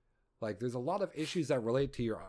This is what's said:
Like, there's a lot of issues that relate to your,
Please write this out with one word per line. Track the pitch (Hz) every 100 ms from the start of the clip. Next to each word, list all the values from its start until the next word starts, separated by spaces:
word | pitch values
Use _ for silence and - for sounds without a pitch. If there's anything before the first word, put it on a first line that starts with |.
| _ _ _ _
Like, | 110 101
there's | 123
a | 123
lot | 131 196
of | 190
issues | - 156 185 147
that | 135
relate | 113 127 139
to | -
your, | 117 98